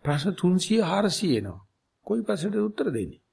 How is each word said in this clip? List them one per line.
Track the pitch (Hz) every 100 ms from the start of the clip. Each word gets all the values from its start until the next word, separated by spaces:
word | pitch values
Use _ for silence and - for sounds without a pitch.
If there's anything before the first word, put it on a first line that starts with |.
ප්‍රශ්න | - 147 165
තුන්සිය | 180 180 185 - 220
හාරසිය | 180 196 208 156 190
එනවා. | 120 98 87 _ _ _ _ -
කොයි | 233
ප්‍රශ්නටද | 214 202 180 208
උත්තර | 214 208 254
දෙන්නේ? | 123 95 - _